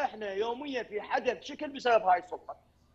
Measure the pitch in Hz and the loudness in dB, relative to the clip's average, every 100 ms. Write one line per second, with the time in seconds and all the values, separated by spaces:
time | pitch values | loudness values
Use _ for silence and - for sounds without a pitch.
0 | 285 214 208 190 226 240 294 254 214 208 | -4 -4 -6 -2 -2 -2 -4 -6 -6 -8
1 | 196 269 247 208 - 285 302 277 240 226 | -2 -2 0 -4 -6 -8 -8 -2 4 6
2 | 190 180 - 151 - - _ _ _ | 6 4 2 -10 -12 -16 _ _ _